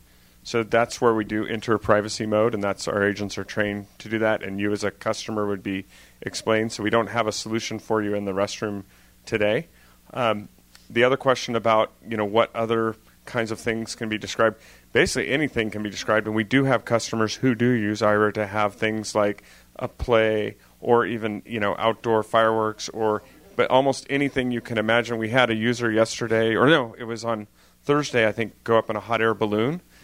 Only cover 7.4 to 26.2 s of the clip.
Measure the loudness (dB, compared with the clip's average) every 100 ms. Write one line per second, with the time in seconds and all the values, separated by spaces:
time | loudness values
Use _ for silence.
7.4 | -4 -6 -6 -8 -2 -2 0 -2 -2 -2
8.4 | -2 -4 -6 -6 -10 -20 _ _ -4 0
9.4 | 2 0 -4 -16 -20 _ -10 -2 0 0
10.4 | -6 _ _ -20 -4 2 4 4 2 0
11.4 | 0 0 4 4 2 -4 -6 -2 2 2
12.4 | 2 0 0 0 -2 -4 _ _ -8 -4
13.4 | -4 -4 -4 -4 -6 -8 -6 -6 -4 -4
14.4 | -4 -8 -18 -20 _ 0 2 0 -2 -2
15.4 | -2 -2 -4 -4 -8 -4 0 0 2 -2
16.4 | 2 2 2 0 0 -2 0 -2 -2 0
17.4 | 0 2 2 2 0 0 2 4 2 0
18.4 | -2 0 -2 0 -2 -2 -2 2 2 0
19.4 | -10 -20 _ -10 -10 -6 2 4 4 0
20.4 | -2 -8 _ _ 2 4 4 -2 -4 -6
21.4 | -6 -2 -2 0 0 0 0 0 2 4
22.4 | 4 2 -2 -4 -10 -2 -2 -2 -6 -20
23.4 | -6 -2 2 4 2 -2 -4 -2 -2 -2
24.4 | -2 -4 -4 -2 2 2 2 -2 0 2
25.4 | 2 2 0 0 2 2 2 0